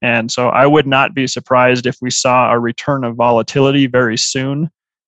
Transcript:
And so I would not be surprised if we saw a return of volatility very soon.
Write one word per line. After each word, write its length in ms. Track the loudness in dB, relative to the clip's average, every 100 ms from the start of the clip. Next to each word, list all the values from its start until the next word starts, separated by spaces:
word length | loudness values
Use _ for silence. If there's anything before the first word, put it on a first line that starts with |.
And 300 | -2 -2 -2
so 200 | -2 0
I 140 | 2
would 220 | 4 4 2
not 260 | 0 0
be 140 | -2 -4
surprised 600 | -4 0 2 4 2 -2
if 100 | -4
we 80 | -6
saw 420 | -2 0 2 2
a 80 | 0
return 420 | -2 -4 -4 -4
of 140 | -4 0
volatility 720 | 2 2 0 0 2 2 2
very 280 | 0 0 -2
soon. 540 | -4 -4 -4 -4 -6 _ _ _